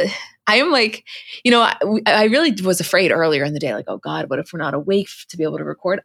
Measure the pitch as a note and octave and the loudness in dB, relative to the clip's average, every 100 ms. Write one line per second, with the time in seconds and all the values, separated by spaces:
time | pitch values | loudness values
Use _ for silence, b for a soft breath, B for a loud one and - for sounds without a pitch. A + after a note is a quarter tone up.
0 | G3 B B _ G#3+ A3 D#4+ C4+ A3 - | -2 B B _ 0 2 4 2 0 -2
1 | B B B B A#3+ A#3+ A3+ - F#3+ A3 | B B B B 4 4 4 0 -2 -2
2 | - G#3+ G#3+ C4+ E4 F#3+ F#3 F3+ D#3+ F#3 | 2 4 4 4 2 0 0 -2 0 2
3 | F3 E3 E3 C#3+ C#3+ D3 C#3+ G#2 - G2+ | 2 2 2 2 -2 -4 -4 -6 -8 -10
4 | D3 D#3 C3+ C3 E3 E3 D3+ C3+ D3+ G3 | -8 -6 -4 -6 -6 -6 -4 -4 0 0
5 | G3 - - F3 D#3 D3+ D3+ - F3+ G3+ | -2 -10 -16 -6 -4 -4 -8 -6 -4 -2